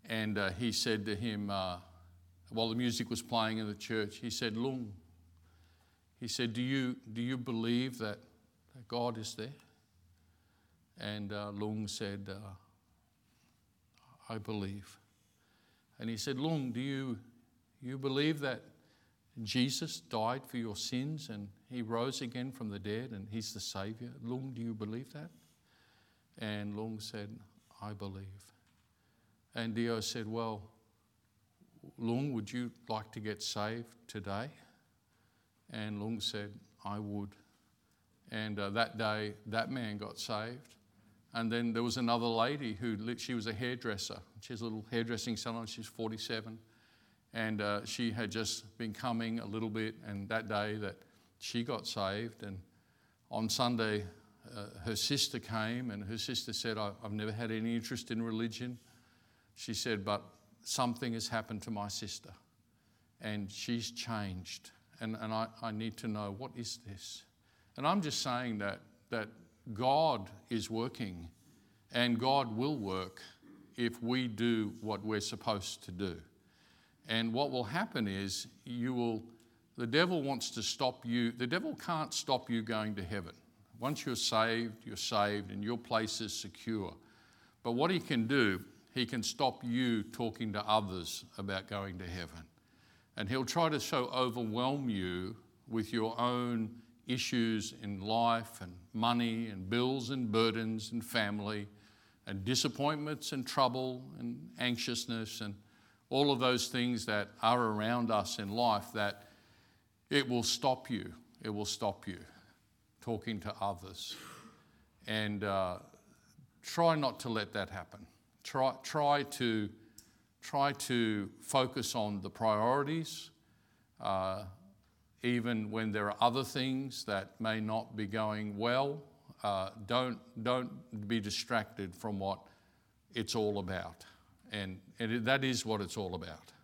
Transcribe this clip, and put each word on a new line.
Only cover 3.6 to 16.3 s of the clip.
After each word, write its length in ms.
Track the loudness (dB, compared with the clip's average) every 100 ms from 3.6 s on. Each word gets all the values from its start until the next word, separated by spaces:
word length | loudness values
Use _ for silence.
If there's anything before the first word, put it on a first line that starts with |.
| -2
the 60 |
church, 420 | -6 -2 0 0 -4
he 140 | -6
said, 260 | -2 -2 0
"Lung," 360 | 0 -2 -6 -12 -20 -20 -20 -20 _ -20 -20 _ _ _ _ _
he 80 | -6
said, 260 | 0 0
"do 60 | 0
you, 360 | 2 2 0 -2 -8
do 100 | -4
you 160 | -2 -2
believe 600 | -2 0 2 2 0 -2
that, 200 | -4 -4 -12 -20 _ _ _
that 140 | -20 -6
God 280 | -2 -2 -2
is 200 | -6 -6
there?" 180 | -10 -10 -20 _ _ _ _ _ _ _ _ _ _ _ _ -8
And, 320 | -4 -4 -4
uh, 180 | -4 -6
Lung 360 | -2 -2 -2 -4
said, 400 | -4 -4 -4 -8
uh, 220 | -10 -12 -16 -20 _ _ _ _ _ _ _ _ _ _ _ _ _ -20 -20 -8
"I 80 | -6
believe." 640 | -2 -2 -2 -4 -12 -20 _ _ _ _ _ _ _ _ _ _
And 120 | -6
he 80 | -2
said, 200 | -2